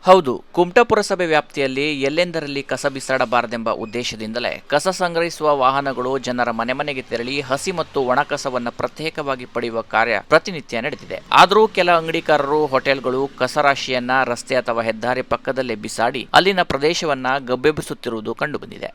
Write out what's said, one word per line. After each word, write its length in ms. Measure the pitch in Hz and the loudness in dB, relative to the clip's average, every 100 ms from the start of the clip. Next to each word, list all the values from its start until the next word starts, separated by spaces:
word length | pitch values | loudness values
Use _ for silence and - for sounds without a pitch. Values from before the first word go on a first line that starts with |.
| - | 6
ಹೌದು, 240 | 190 143 117 - - | 4 4 -6 -6 -2
ಕುಮಟಾ 260 | 175 208 240 | 2 4 4
ಪುರಸಭೆ 380 | 214 202 190 175 | 2 0 -2 2
ವ್ಯಾಪ್ತಿಯಲ್ಲಿ 520 | 156 - - 139 131 147 147 135 | 0 0 -4 -2 0 -2 0 -2
ಎಲ್ಲೆಂದರಲ್ಲಿ 540 | 156 180 160 147 139 139 | 0 -2 -2 -6 -8 -6
ಕಸ 140 | 131 143 135 | -4 -4 -4
ಬಿಸಾಡಬಾರದೆಂಬ 720 | - 131 123 120 117 117 113 76 | -2 0 2 0 0 -4 -4 -4
ಉದ್ದೇಶದಿಂದಲೇ 680 | 110 110 123 113 110 113 117 - - | -4 -6 -6 -6 -8 -4 -4 -6 0
ಕಸ 160 | 147 185 185 | 0 0 -2
ಸಂಗ್ರಹಿಸುವ 520 | 233 165 170 - 156 143 | -2 0 -2 0 0 4
ವಾಹನಗಳು 500 | 127 135 139 123 127 135 123 | 4 2 -2 -2 -2 -2 -4
ಜನರ 240 | 123 120 113 | -2 0 0
ಮನೆ 160 | 117 131 | -4 -4
ಮನೆಗೆ 240 | 147 135 123 | -4 -6 -6
ತೆರಳಿ 260 | 120 120 139 131 | -6 -4 -6 -4
ಹಸಿ 220 | 135 - 175 | -4 -4 -4
ಮತ್ತು 220 | 156 - 127 | -4 -2 0
ಒಣ 60 | 127 147 | 2 0
ಕಸವನ್ನ 380 | 143 139 123 120 - | -2 -4 -4 -6 -6
ಪ್ರತ್ಯೇಕವಾಗಿ 680 | 127 - 156 156 143 131 123 | -8 -6 -8 -6 -6 -6 -6
ಪಡೆಯುವ 280 | - 120 113 110 | -6 -4 -4 -2
ಕಾರ್ಯ 220 | 110 113 107 - | 0 2 0 4
ಪ್ರತಿನಿತ್ಯ 500 | 151 - 170 - 117 127 | 2 2 -10 -6 -6 -4
ನಡೆದಿದೆ. 340 | - - - - 135 | -8 -10 -12 2 6
ಆದರೂ 200 | 175 202 220 208 | 8 8 4 2
ಕೆಲ 140 | 175 175 | 4 4
ಅಂಗಡಿಕಾರರು, 600 | 160 165 160 151 139 151 151 | 2 -4 2 2 4 2 2
ಹೋಟೆಲ್ಗಳು 480 | 131 123 139 131 131 139 - | 0 2 0 0 -2 -2 -2
ಕಸ 140 | 127 151 143 | -2 2 2
ರಾಶಿಯನ್ನ 500 | 135 - 127 123 131 123 | 2 0 -4 0 0 2
ರಸ್ತೆ 260 | 120 - 131 | -2 -2 -2
ಅಥವಾ 220 | 120 117 113 | 0 -2 -2
ಹೆದ್ದಾರಿ 340 | 110 120 123 127 | -2 -2 -2 -2
ಪಕ್ಕದಲ್ಲೇ 460 | 120 - 131 131 110 104 | -4 -4 -4 -4 -6 -8
ಬಿಸಾಡಿ 380 | - 117 127 - 135 | -2 -2 -2 2 4
ಅಲ್ಲಿನ 260 | 180 190 175 | 4 2 0
ಪ್ರದೇಶವನ್ನ 580 | 139 147 170 165 135 127 135 127 | 0 0 0 -2 -2 0 -2 -2
ಗಬ್ಬೆಬ್ಬಿಸುತ್ತಿರುವುದು 840 | 127 139 156 - - - 113 107 113 | 0 2 0 -6 -8 -6 -6 -6 -6
ಕಂಡುಬಂದಿದೆ. 480 | 151 127 - 101 104 | -4 -6 -10 -12 -12